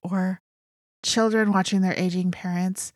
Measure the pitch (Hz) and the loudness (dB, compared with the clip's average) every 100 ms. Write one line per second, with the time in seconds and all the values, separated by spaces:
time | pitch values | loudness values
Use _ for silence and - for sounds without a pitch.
0 | 180 190 185 185 _ _ _ _ _ _ | -4 -2 -2 -4 _ _ _ _ _ _
1 | - 226 220 220 208 190 180 196 185 - | -2 2 2 2 2 2 2 2 2 0
2 | 180 180 180 - 180 175 185 190 - | 0 0 -2 -2 -4 -2 -2 -4 -10